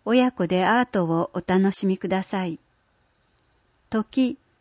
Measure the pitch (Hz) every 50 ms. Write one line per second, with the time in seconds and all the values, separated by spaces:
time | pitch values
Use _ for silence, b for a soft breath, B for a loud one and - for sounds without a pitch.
0 | - 208 233 254 254 254 - - 180 170 180 185 185 185 226 247 247 - - 196
1 | 175 160 165 165 170 - - 180 - - 185 190 190 196 190 - 202 190 190 -
2 | - 180 190 190 185 - - 190 185 170 160 - _ _ _ _ _ _ _ _
3 | _ _ _ _ _ _ _ _ _ _ _ _ _ _ _ _ _ - - 220
4 | 214 - - 262 262 240 - - _ _ _ _